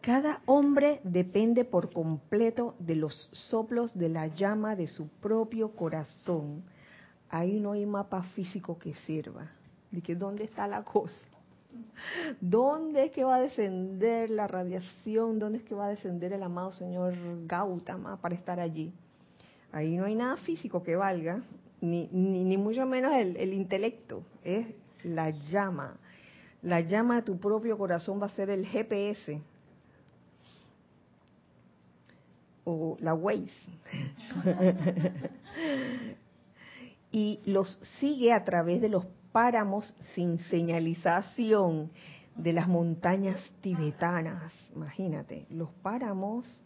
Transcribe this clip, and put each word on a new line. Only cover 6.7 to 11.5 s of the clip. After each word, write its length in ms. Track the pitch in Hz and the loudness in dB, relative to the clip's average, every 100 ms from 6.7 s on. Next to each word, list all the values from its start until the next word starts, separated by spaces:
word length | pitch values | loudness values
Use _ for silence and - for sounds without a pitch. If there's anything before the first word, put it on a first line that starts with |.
| - - - - _ _ | -20 -20 -20 -20 _ _
Ahí 300 | 160 175 208 | -2 0 0
no 140 | 202 | 0
hay 120 | 208 208 | -2 -2
mapa 380 | 202 202 190 | -2 -4 -6
físico 560 | 180 - 180 196 180 165 | -6 -6 -6 -8 -8 -8
que 160 | 160 151 - | -10 -12 -6
sirva. 460 | 156 - - 156 - - - _ | -6 -6 -14 -16 -20 -20 -20 _
De 100 | 175 | -8
que, 140 | 175 170 | -4 -4
¿dónde 280 | 196 208 214 | -4 -6 -8
está 220 | - 202 | -4 -4
la 160 | 202 | -4
cosa? 320 | 214 208 180 - - - _ | 2 2 2 -10 -20 -20 _